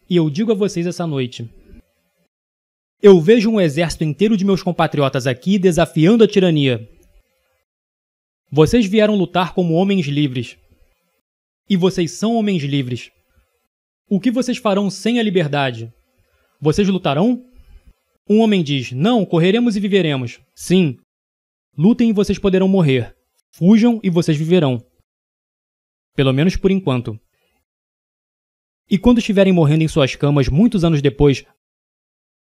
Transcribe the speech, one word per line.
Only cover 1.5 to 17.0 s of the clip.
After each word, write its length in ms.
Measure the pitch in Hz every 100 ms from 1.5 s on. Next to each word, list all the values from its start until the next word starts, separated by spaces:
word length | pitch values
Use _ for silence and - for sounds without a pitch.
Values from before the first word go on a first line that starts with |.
| - _ - _ _ _ _ _ _ _ _ _ _ _ _
"Eu 200 | 208 185
vejo 300 | 160 240 214
um 100 | 220
exército 420 | 170 143 165 -
inteiro 320 | 156 143 214 208
de 80 |
meus 200 | 196 190
compatriotas 640 | 180 170 156 147 135 131 131
aqui 320 | 123 185 202
desafiando 640 | 185 165 160 160 160 233
a 40 | 214
tirania. 640 | 196 185 151 139 113 107 _ _ _ _ _ _ _ _ _ _ _ _ _ _ _ _
Vocês 360 | 139 156 240 196
vieram 280 | 214 208 208
lutar 380 | 170 175 175
como 220 | - 175 160
homens 320 | 196 196 143
livres. 500 | 143 143 127 117 - _ _ _ _ _ _ _ _ _ _ -
E 80 | 190
vocês 360 | 185 - 165
são 220 | - 214 233
homens 280 | 208 180
livres. 480 | 139 139 123 120 - _ _ _ _ _ _ _ _ _ _
O 100 | 196
que 120 | 254
vocês 260 | 247 247 -
farão 320 | 214 196 196
sem 300 | - 220 240
a 40 |
liberdade? 720 | 214 180 147 143 135 117 117 - _ _ _ _ _ _
Vocês 280 | 147 170 202
lutarão?" 580 | 185